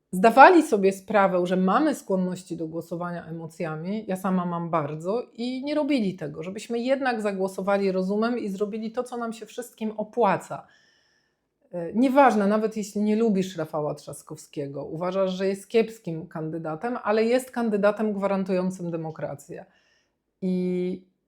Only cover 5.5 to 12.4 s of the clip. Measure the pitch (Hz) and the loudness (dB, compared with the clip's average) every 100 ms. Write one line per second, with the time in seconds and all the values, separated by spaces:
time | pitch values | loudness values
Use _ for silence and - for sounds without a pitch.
5.5 | 262 285 302 294 277 196 185 147 156 170 | -6 -4 -2 0 0 0 -4 -8 -8 -10
6.5 | 220 - 233 247 269 262 226 208 190 190 | -10 -6 -4 -2 0 -2 -2 -2 -2 -4
7.5 | 190 190 202 196 185 185 208 226 247 208 | -2 0 0 2 0 0 0 0 -2 -4
8.5 | 190 208 220 220 240 247 240 233 220 208 | -4 -4 -6 -6 -6 -6 -6 -8 -10 -12
9.5 | - 240 - 214 214 214 247 202 165 - | -12 -14 -8 -6 -6 -6 2 2 2 -2
10.5 | - - _ _ _ _ _ _ _ _ | -12 -14 _ _ _ _ _ _ _ _
11.5 | _ _ 175 170 214 269 269 262 214 | _ _ -10 -4 0 2 6 6 6